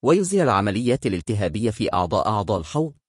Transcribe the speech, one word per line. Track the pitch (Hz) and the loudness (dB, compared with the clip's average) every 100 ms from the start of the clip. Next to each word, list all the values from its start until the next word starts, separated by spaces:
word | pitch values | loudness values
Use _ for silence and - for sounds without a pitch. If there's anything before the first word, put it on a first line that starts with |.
ويزيل | 127 185 180 196 | 2 2 2 2
العمليات | 143 98 104 101 120 131 120 | 2 2 2 0 0 0 0
الالتهابية | 90 - 104 90 104 113 | -4 -2 -2 -2 -2 -2
في | 104 104 | -2 -2
أعضاء | 92 87 95 - | 0 0 0 0
أعضاء | 107 95 95 | -2 0 -2
الحوض، | 80 151 160 - | -2 -4 -4 -8